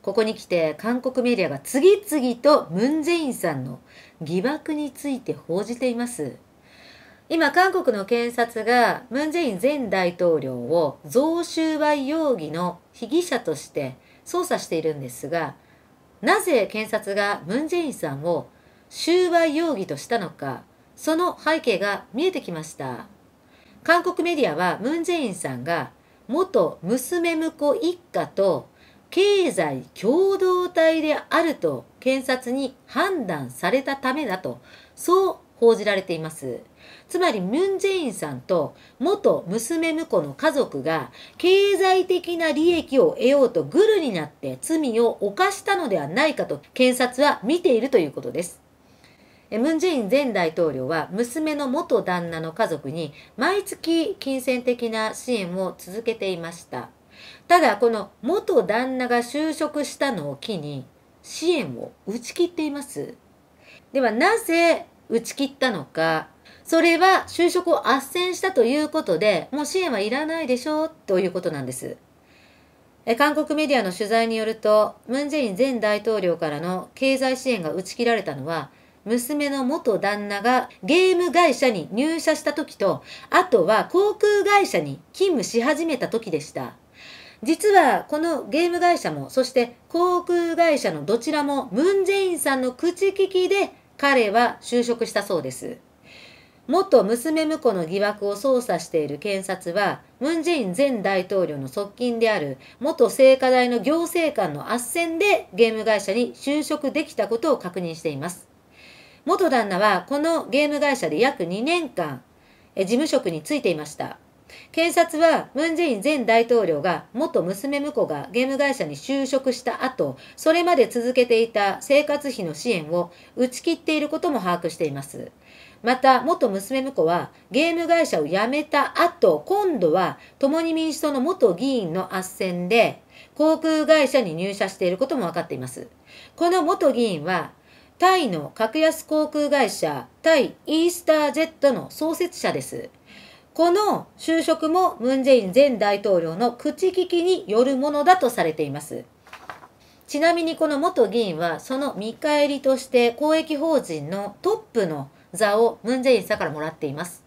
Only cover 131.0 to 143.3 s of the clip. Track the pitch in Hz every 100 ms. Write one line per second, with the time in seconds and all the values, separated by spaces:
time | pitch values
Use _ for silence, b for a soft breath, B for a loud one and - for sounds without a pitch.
131 | 302 277 262 370 240 175 262 262 185 170
132 | - 190 185 - 190 175 175 226 180 139
133 | _ B B - 302 311 311 311 294 311
134 | 269 269 208 160 190 196 190 - 185 180
135 | 262 302 180 175 160 139 127 - - _
136 | B B B - 339 370 311 392 320 240
137 | 233 170 151 180 151 - b b b _
138 | 359 381 285 170 143 - - 311 311 311
139 | - 311 302 302 294 285 220 - 160 143
140 | 123 _ 320 320 214 - - 311 339 349
141 | - 311 294 285 320 - 277 226 135 -
142 | 311 330 349 - 208 156 135 - - _
143 | B B B